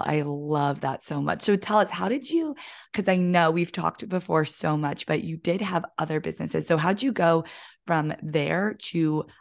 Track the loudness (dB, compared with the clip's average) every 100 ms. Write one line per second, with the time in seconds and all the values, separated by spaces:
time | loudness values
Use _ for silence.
0 | 0 -2 -2 -4 -2 0 0 0 -4 -6
1 | -6 -4 -2 -2 2 0 2 2 2 0
2 | -2 -2 0 -2 -2 -6 -12 -20 -10 -2
3 | 2 2 4 4 4 4 0 0 -2 -2
4 | -4 -4 0 0 0 -2 0 0 -2 -4
5 | -2 -2 -2 -4 -2 -2 0 -2 -4 -6
6 | -2 -2 -4 -6 -4 -2 2 2 2 0
7 | 0 2 4 4 2 -12 -20 -12 -2 0
8 | 0 -4 -2 -2 0 0 -2 -4 -6 0
9 | 0 0 -4 -10